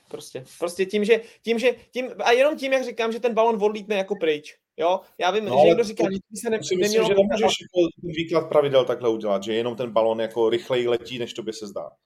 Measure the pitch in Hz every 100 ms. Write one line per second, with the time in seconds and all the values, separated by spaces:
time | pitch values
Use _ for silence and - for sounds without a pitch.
0 | _ - - 131 131 - 175 180 185 208
1 | 208 220 - - 214 233 247 - _ 240
2 | 254 190 220 247 285 311 269 262 240 226
3 | 226 226 240 220 226 226 208 220 196 208
4 | 190 196 165 151 151 - _ - 165 185
5 | - - 175 202 202 135 165 170 214 220
6 | 202 190 - 208 233 220 - 185 208 220
7 | 180 196 196 202 190 180 170 180 165 -
8 | 170 156 165 165 160 151 143 135 123 117
9 | 120 110 104 98 104 110 120 113 120 110
10 | 113 113 110 117 113 117 - 127 120 120
11 | 117 123 117 - 110 - 104 95 71 _